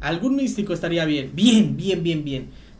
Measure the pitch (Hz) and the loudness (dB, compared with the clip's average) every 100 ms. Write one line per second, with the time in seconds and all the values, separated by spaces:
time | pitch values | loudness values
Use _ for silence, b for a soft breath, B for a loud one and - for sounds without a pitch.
0 | 143 170 254 269 254 208 190 170 170 170 | -6 -2 0 0 0 -2 -4 -2 -2 0
1 | 160 143 135 143 233 214 160 139 190 170 | 0 0 -2 2 4 6 4 0 -2 -2
2 | 165 156 143 131 - B B | -2 -2 -4 -8 -10 B B